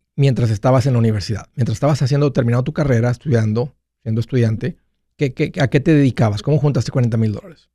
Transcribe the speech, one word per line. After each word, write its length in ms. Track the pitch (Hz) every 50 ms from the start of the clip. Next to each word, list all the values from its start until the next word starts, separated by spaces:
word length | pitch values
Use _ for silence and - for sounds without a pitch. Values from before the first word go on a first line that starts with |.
| _ _ _
mientras 340 | - 139 139 127 110 120 113
estabas 340 | 113 101 - 135 131 135 131
en 80 | 139 127
la 60 | 120
universidad? 480 | 113 113 110 104 95 - 110 101 - - _
Mientras 200 | - 123 - 113
estabas 260 | - - 139 151 127
haciendo, 300 | 139 120 143 143 143 147
terminando 320 | 139 143 131 117 120 123 127
tu 100 | 147 151
carrera, 360 | - 151 147 131 117 113 123
estudiando, 640 | 123 - - 151 120 117 107 107 107 113 123 135 - _ _ _ _ _ _
siendo 180 | 117 110 113
estudiante, 560 | 117 - - 127 117 113 113 101 120 127 175 - _ _ _ _ _ _ _ -
¿qué, 160 | 151 139 127
qué, 180 | - 156 - - -
a 60 | 143 131
qué 100 | - 143
te 140 | 131 - 160
dedicabas? 480 | 147 143 131 110 - 120 107 104 104 -
¿Cómo 140 | - 143 156
juntaste 320 | 127 151 131 135 117 -
cuarenta 260 | - 139 123 120 113 113
mil 160 | 113 110 104
dólares? 360 | - - - 160 - _ _ _